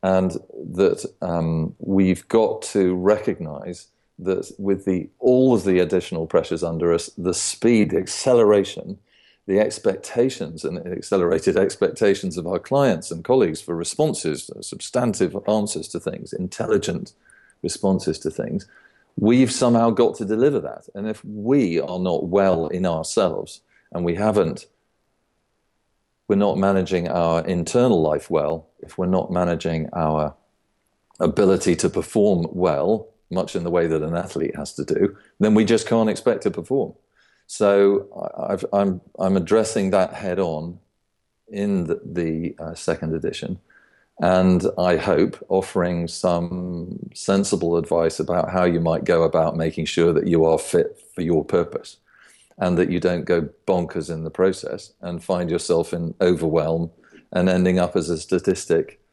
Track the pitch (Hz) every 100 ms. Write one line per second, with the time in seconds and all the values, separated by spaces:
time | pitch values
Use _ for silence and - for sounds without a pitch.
0 | 95 95 92 - - - 69 90 95 -
1 | - _ 90 85 82 82 80 - - 98
2 | 92 92 - 113 107 - - 104 92 90
3 | 92 104 - 95 80 73 53 87 - _
4 | _ _ 95 92 90 - 98 98 98 92
5 | - _ 127 127 131 117 95 90 85 92
6 | - 85 80 90 80 82 85 82 85 82
7 | - - 90 85 - - 113 117 104 -
8 | 92 - - 120 107 104 95 - - 101
9 | _ _ _ _ - 98 107 - 107 95
10 | - - 131 - 80 82 - 85 85 90
11 | - 98 87 85 - 90 95 - 92 -
12 | 104 95 95 87 82 90 - 139 139 87
13 | - 85 85 131 95 78 - 85 85 -
14 | 156 - 82 73 - - - - - 123
15 | 123 95 92 98 - 107 104 - - 87
16 | - - - - 90 - 110 104 - 85
17 | - _ _ _ _ _ - - 101 92
18 | - 80 - - - 90 - _ _ _
19 | _ - 104 123 127 - 123 117 117 101
20 | 110 - 101 110 135 131 69 55 - 101
21 | 107 110 - 104 107 143 107 82 76 92
22 | 92 85 82 95 95 87 80 90 92 80
23 | 82 - 95 50 - - _ _ _ 87
24 | 87 85 107 104 85 - - _ _ _
25 | _ _ _ _ _ _ _ _ _ _
26 | _ _ _ 101 101 73 98 98 92 92
27 | 85 87 85 82 82 87 82 123 123 95
28 | 78 76 - 82 73 82 - _ - -
29 | 90 92 - 90 87 85 85 82 80 -
30 | 80 78 76 - _ _ _ _ _ _
31 | _ _ 87 - 98 95 - 85 101 -
32 | 82 113 104 92 82 87 90 71 82 107
33 | - _ _ 90 87 95 85 87 85 80
34 | 76 85 - - 78 - 71 - 71 80
35 | 98 - _ _ 107 107 107 113 - 117
36 | 110 101 - 107 104 - 80 135 - -
37 | _ _ _ _ _ - 104 101 98 101
38 | - - - - - 95 - 101 101 92
39 | _ - 95 95 87 110 110 - 95 98
40 | 92 - 98 90 90 78 82 90 _ _
41 | _ _ _ _ _ 104 101 98 82 82
42 | - 82 82 80 87 - 82 82 - 82
43 | 80 80 - - - 92 _ _ _ _
44 | _ _ 85 92 92 90 90 - 90 85
45 | 101 82 95 - - 95 95 98 87 87
46 | 85 - 92 87 85 90 90 87 85 -
47 | - - - 98 98 92 82 85 - 85
48 | 82 - 78 87 - 92 90 85 82 80
49 | - 85 82 85 82 82 80 80 80 -
50 | 85 80 - 82 80 80 - 87 - -
51 | - - 90 82 76 95 82 - - -
52 | _ _ - _ _ - 92 87 90 87
53 | 87 87 - 87 76 _ - 92 85 92
54 | 78 82 80 - 95 92 - - - _
55 | 90 85 - 90 87 85 - 85 85 87
56 | 82 - 92 87 82 80 78 82 85 _
57 | _ - _ 92 92 92 90 90 87 95
58 | 80 82 - 90 - 92 - 82 76 -
59 | _